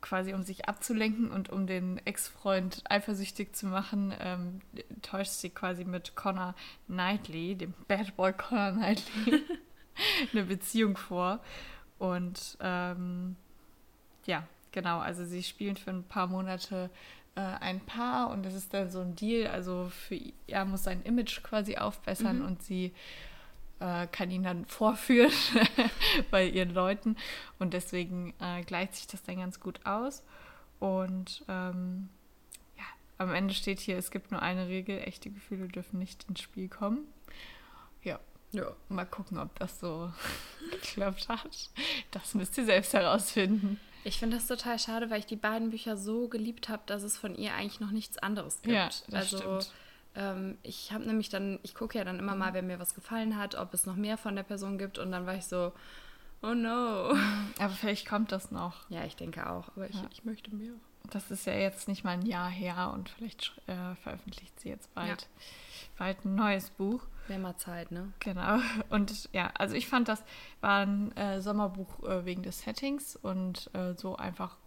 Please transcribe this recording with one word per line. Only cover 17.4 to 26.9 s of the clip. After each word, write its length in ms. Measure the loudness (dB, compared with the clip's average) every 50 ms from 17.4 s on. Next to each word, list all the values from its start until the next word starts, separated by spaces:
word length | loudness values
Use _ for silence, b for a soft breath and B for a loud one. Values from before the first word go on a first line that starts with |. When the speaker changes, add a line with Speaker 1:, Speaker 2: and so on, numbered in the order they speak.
| -4 -2 -2 -2 -2 -2 -2 -4
Speaker 1:
Paar 500 | -6 -6 -4 -2 0 2 2 2 2 2
und 140 | 0 -2 -2
das 100 | -2 -4
ist 180 | -6 -6 -2 0
dann 180 | 0 0 0
so 80 | 0 -2
ein 160 | -2 -2 -2
Deal, 320 | 0 2 2 4 4 4 2
also 420 | 0 -2 -2 -2 -2 -2 -2 -4
für 260 | -6 -8 -8 -6 -6
i-, 180 | -6 -6 -8 -12 -14 -10 -2
er 180 | 0 0 2
muss 180 | 2 2 2 2
sein 180 | 2 2 0 2
Image 380 | 4 4 4 4 2 -2 -6 -6
quasi 340 | 0 0 0 2 2 0 0
aufbessern 600 | 0 0 0 -2 -4 -4 0 2 4 4 4 4
Speaker 2:
Mhm. 60 | 2
Speaker 1:
und 160 | 0 -2 -4 -4
sie, 280 | -2 0 0 0 0 -2 B B B B B B B B B B B B B -12 -12 -8 -4
äh, 260 | -2 -2 0 0 -2 -2
kann 240 | -2 -2 -2 0
ihn 120 | 0 0 0
dann 220 | 0 0 -2 -4
vorführen 680 | -6 0 6 6 6 6 4 6 8 12 12 12 12
<laughs> 1000 | 12 8 2 6 8 8 8 8 8 6 4 4 4 4 4 6 6 6 4 6
bei 140 | 6 6 6 8
ihren 260 | 6 4 2 4 4
Leuten 420 | 4 4 4